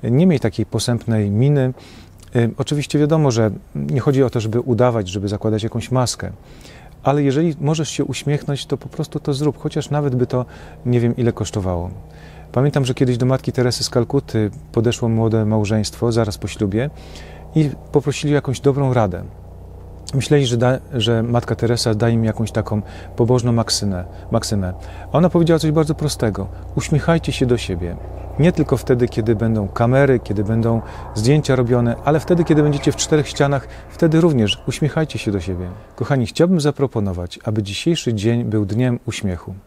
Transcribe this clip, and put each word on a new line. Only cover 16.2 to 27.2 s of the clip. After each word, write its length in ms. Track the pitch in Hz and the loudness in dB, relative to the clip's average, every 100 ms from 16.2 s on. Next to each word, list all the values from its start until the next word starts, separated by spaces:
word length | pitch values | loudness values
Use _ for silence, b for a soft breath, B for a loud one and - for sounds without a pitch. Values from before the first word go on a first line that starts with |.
| 110 107 | 0 -2
po 100 | 104 | -8
ślubie 420 | - 104 101 139 B B B B B B 160 | -2 -2 0 -4 B B B B B B 0
i 140 | 147 - - | 0 -2 0
poprosili 420 | 147 143 135 147 | 0 0 -2 0
o 20 | 147 | 0
jakąś 240 | 135 123 | 0 0
dobrą 340 | 139 135 135 | 2 2 2
radę. 300 | 123 107 87 92 - - - - - - - - | 2 2 0 -10 -16 -20 -18 -18 -18 -18 -18 -6
Myśleli, 320 | 135 - 147 135 | -4 2 2 2
że 120 | 120 | 2
da-, 220 | 123 131 - | 2 0 -2
że 300 | 127 107 117 | -2 2 2
matka 320 | 117 120 - 113 | 2 0 0 -2
Teresa 380 | 117 120 - | 0 0 0
da 160 | 110 117 | 2 2
im 160 | 117 113 | 2 2
jakąś 260 | 107 113 | 0 -2
taką 300 | - 104 107 104 B B - | -2 -2 -4 -4 B B 0
pobożną 360 | 117 127 123 | 2 4 2
maksynę, 540 | 117 113 - 104 92 90 B B | 0 0 -2 -2 -4 -6 B B
maksymę. 420 | 113 - 104 92 92 B B B | -4 0 -2 -2 -6 B B B
A 60 | 135 | 2
ona 120 | 175 | 4
powiedziała 300 | 170 165 165 | 4 4 4
coś 120 | 156 | 2
bardzo 240 | 151 156 160 | 2 2 0
prostego: 520 | 151 - 117 95 95 B B - | -2 0 -2 -2 -6 B B -6
„Uśmiechajcie 560 | - 147 - 165 | 0 0 2 0